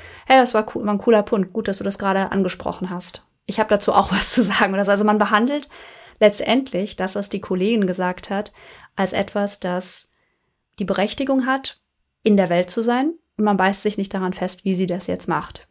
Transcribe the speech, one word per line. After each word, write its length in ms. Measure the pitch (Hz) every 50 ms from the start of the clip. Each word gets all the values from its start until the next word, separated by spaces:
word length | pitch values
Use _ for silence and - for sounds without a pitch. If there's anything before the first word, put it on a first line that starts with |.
| - - - - -
„Hey, 120 | - 262 262
das 140 | 247 240 -
war 100 | 214 214
coo-, 220 | - - - -
war 80 | 208 208
ein 60 | 202
cooler 240 | - 240 226 208 202
Punkt, 300 | - 233 196 185 180 -
gut, 140 | 226 208
dass 120 | 202 196 -
du 40 | 196
das 140 | 196 196
gerade 340 | - 208 196 190 196 190 -
angesprochen 580 | - 196 185 180 - - - - - - 180 185
hast. 360 | 175 180 - - - - _ _ _ _ _
Ich 140 | - 196 -
hab 80 | 214
dazu 240 | - 214 202 - - -
auch 180 | - 202 -
<laughs> 0 |
was 220 | 190 - - - -
zu 100 | 262 214
sagen.“ 300 | 185 196 - 226 196 190
Oder 120 | 196 202
so. 60 | 196
Also 120 | 202 202 208
man 140 | 214 214
behandelt 500 | 214 214 202 220 208 233 262 285 294 277 - - - - - - - - - - -
letztendlich 760 | 214 208 208 - - - 226 269 269 - - 180 202 208 -
das, 200 | - 185 190 -
was 140 | 202 202 -
die 120 | - 196
Kollegin 460 | - - 190 185 185 214 233 220 196
gesagt 420 | 180 180 185 185 180 180 - - -
hat, 240 | 202 196 208 - _ - - - - - - - -
als 180 | - 196 190 -
etwas, 460 | 196 196 - - 208 202 196 - -
das 500 | - 180 180 180 190 - - - - _ _ _ _ _ _ _ _ _ _ _ _ _ _ -
die 60 | 202
Berechtigung 600 | 175 196 185 196 220 - - 269 262 269 269 247
hat, 360 | 262 262 269 269 - - _ _ _ _ _ _ _ _ _
in 160 | - 220 208
der 120 | 196 185 170
Welt 200 | 175 175 180 180
zu 140 | - 233 226
sein. 300 | 240 240 247 269 320 339 - _ _ -
Und 80 | - 208
man 120 | 208 202
beißt 240 | 185 185 190 196 -
sich 160 | - 208 202
nicht 160 | - 196 196 -
daran 200 | 190 190 180 180
fest, 300 | - 180 185 - - -
wie 120 | 190 190
sie 100 | 180 190
das 220 | 175 175 190 -
jetzt 200 | - 180 - -
macht. 400 | - 160 151 - - - - - _